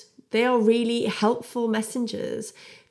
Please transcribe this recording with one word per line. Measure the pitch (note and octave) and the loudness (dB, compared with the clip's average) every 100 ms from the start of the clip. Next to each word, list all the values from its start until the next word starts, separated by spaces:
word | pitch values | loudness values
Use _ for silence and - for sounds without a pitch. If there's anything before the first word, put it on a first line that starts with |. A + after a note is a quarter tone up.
| - - _ | -16 -20 _
They | A3 B3 | 0 2
are | B3 | 4
really | G#3+ A#3 A#3 A#3 | 4 4 2 0
helpful | A3 - G#3+ A#3+ - B3 A#3 | -2 0 0 0 -4 -4 -2
messengers | A3 A3 B3+ A#3 - - - G#3+ - - - _ | -2 -2 -4 -4 -6 -6 -8 -10 -16 -20 -20 _